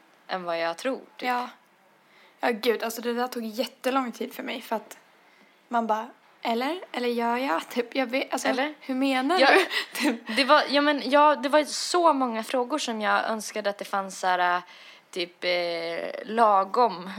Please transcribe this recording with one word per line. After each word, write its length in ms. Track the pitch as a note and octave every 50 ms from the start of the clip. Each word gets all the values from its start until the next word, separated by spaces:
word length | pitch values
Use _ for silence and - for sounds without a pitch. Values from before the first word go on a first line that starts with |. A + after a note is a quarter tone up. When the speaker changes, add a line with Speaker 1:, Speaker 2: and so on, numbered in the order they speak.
| _ _ _ _ _ -
Speaker 1:
än 160 | F#3+ F#3 F3+
vad 160 | F3 E3 E3
jag 160 | E3 E3 E3+
tror, 240 | - - C4 C4 - - - _
typ. 120 | - - B3+
Speaker 2:
Ja. 200 | B3 B3 B3 A#3+ - _ _ _ _ _ _ _ _ _ _ _ _ _ - _ _ -
Ja, 100 | - -
gud, 320 | A#3+ G3+ A3+ B3 G#3+ -
alltså 200 | - A#3 A3+ A#3+
det 120 | A3+ A#3+ A#3+
där 140 | A#3+ A#3+ A#3
tog 160 | - B3 A3+
jättelång 680 | A3+ G#3 A3+ A#3+ - - _ - B3+ B3+ C4+ B3+ A#3+
tid 220 | A3 - A3+ B3 -
för 80 | -
mig 180 | C4 B3 A#3 C4
för 160 | - - A#3
att 220 | G#3+ G#3 - - - _ _ _ _ _ _ _ _ _ _ _ _ _ -
man 180 | A#3+ A#3 A3+
bara, 220 | G#3+ G#3+ A3 A3+ C4 - _ _ _ _ _
eller? 380 | - B3 A#3 A#3 B3+ C#4 E4 F#4 - -
Eller 160 | - C4+ B3 A#3+
gör 280 | A#3+ A#3 A#3 A#3 A#3+
jag? 320 | B3 C4 C#4+ D#4+ E4+ - -
Typ, 260 | - B3 A#3 A#3 -
jag 100 | C4+ C4
vet, 260 | A3+ B3 C4+ - -
alltså, 160 | - C4 - C4
Speaker 1:
Eller? 260 | C4 B3 C#4 D4+ D4+ -
Speaker 2:
hur 140 | - - C4
menar 440 | B3+ C4+ C#4 C4 B3+ C4 C#4 F4 F#4
Speaker 1:
Ja, 100 | F4+ -
Speaker 2:
du? 140 | - G4 F4+ - - -
<laughs> 140 | - - - -
Typ. 360 | A#3 D4 A3+ A#3 - - A3
Speaker 1:
det 80 | A#3 C#4
var, 180 | B3 D4+ D4 - -
ja, 120 | C4 C#4+
men, 300 | C#4+ D4 D4 C4+ G#3 C4+
ja, 260 | C4+ D4 D4 D4+ D4
det 120 | A#3+ B3 C#4+
var 160 | C4 D4+ D4
så 480 | - - - - - - F4+ E4+ E4
många 320 | D4 C4+ C4 B3 A3+ A3 A3
frågor 340 | - - C4 B3 B3 - -
som 220 | - B3 A3+ A3
jag 240 | G#3+ G3+ G3+ G3+ - -
önskade 400 | A3+ A3 G3+ - - G#3+ G#3 G3+
att 80 | G3 -
det 60 | G3+
fanns 360 | - - G3 G3 F#3+ F#3 -
så 60 | -
här, 360 | F#3 F3+ F3+ F3+ F3+ F3 F3+ F3+ - - - - - - - _ -
typ, 340 | - F#3 F3 F3 - - -
eh, 680 | F3+ F3+ F3 F3 E3+ E3+ E3 E3 E3+ E3 E3 - - - - -
lagom 880 | - G#3+ A3+ A#3 G#3+ G3+ F#3+ G3 G3 - A#3+ B3 A3 F3+ E3+ F3 F#3+ G3